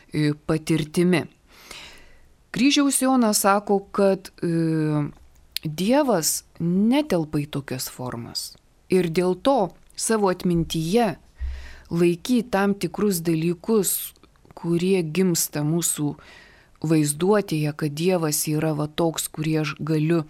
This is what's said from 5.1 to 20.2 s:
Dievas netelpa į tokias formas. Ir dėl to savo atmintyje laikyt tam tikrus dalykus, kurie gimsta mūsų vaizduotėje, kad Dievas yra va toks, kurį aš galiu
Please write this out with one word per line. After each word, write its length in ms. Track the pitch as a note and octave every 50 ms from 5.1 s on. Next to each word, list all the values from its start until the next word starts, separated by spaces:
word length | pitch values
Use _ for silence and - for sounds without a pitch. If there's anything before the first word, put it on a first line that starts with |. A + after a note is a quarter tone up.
| - - - - - - - _ - -
Dievas 800 | - D#3 D3+ D#3+ F#3 A3 C4 D4 D4+ B3+ G#3 E3 D3+ - - - - _ - -
netelpa 800 | E3 E3+ F3+ F#3+ G#3+ A3+ C4 D4+ D4+ D4+ G3 E3+ D#3 D3+ D#3 D3+
į 80 | C#3+
tokias 400 | D3 - C#3+ C3 - B2+ C3 -
formas. 680 | - - - B2+ B2+ A#2+ A#2 A#2 G2 - - - - - - _ _ _ _ _ -
Ir 160 | F#3 F#3 F3
dėl 300 | E3 D#3+ F3+ F3+ F#3 F#3 F#3
to 320 | - C4+ C#4 A#3+ F#3+ E3 - - _ _ _
savo 320 | - - - A3 A3 G3+
atmintyje 840 | F#3 F3+ F#3 - F3+ E3+ E3+ D#3 - - E3 D#3+ E3+ G3 A#3+ A3+ F#3 E3 - _ _ _ - - - - - - - - - - -
laikyt 580 | E3 E3+ F3 F3 E3+ E3+ - - B3 A#3 A3 -
tam 240 | G3 F#3+ G3+ G3+ G3
tikrus 460 | G3 F3+ E3+ - - G#3 G#3 F#3 E3+
dalykus, 960 | D#3+ E3+ E3 D#3 D#3+ F3 E3+ - - A3+ A3+ G#3 F3+ - - - - - - _ - - _ _ _ - -
kurie 460 | - - E3+ E3+ E3 F3+ F#3+ G3 F#3
gimsta 600 | E3 D#3 D3+ F#3 F#3+ F#3 E3 - - - - D3+ D3
mūsų 480 | D3+ E3 F3 D#3+ - - - D3+ C#3+ D3+ - - - - - - - - - _ _ _ _
vaizduotėje, 880 | - D#3 E3 D#3 D3 D3 D3 D3+ F3 F#3+ G#3+ G#3 G3 - E3 D3+ D3+ D3 D3
kad 180 | - D#3+ D3 C#3+
Dievas 520 | D3+ E3+ F#3 F#3 E3+ D#3+ D3+ D3 - - D#3
yra 240 | D3+ D#3 D#3 D#3+ D3+
va 140 | D3+ D3+ D3+
toks, 400 | - - E3+ E3 D#3+ - - -
kurį 260 | - D#3 D3+ D#3 D#3 D#3
aš 140 | D3+ D3+ D3+ -
galiu 440 | D3 D#3 D#3+ D#3 D3+ D#3+ E3+ E3